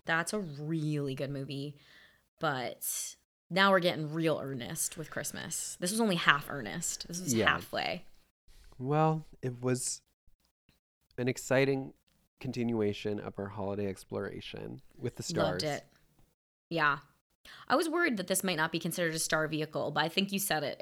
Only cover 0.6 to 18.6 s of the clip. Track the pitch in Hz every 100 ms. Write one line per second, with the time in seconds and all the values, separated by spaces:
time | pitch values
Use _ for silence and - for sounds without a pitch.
0.6 | 151 165 151 147 143 135 139 139 139 139
1.6 | 143 143 - - - _ _ - 156 131
2.6 | 120 - - - - - _ _ - 175
3.6 | 196 190 175 147 151 160 160 147 139 135
4.6 | 113 156 - - 151 - 143 - - -
5.6 | - - 180 220 226 170 165 143 - 139
6.6 | 107 120 - - - 175 180 113 95 85
7.6 | - 101 - 175 - - _ _ - -
8.6 | - - 127 151 156 156 151 - 131 123
9.6 | 127 127 - - _ _ _ - _ _
10.6 | _ _ _ _ _ - 123 127 - 131
11.6 | 135 135 135 - _ _ _ - 131 120
12.6 | 117 117 104 101 107 104 104 101 101 104
13.6 | 98 101 101 95 - 104 98 92 - 107
14.6 | 107 127 - - 123 - - 165 156 -
15.6 | 151 139 - _ _ _ _ _ _ _
16.6 | - 165 147 143 - _ _ _ - -
17.6 | - 285 339 330 339 214 180 190 190 160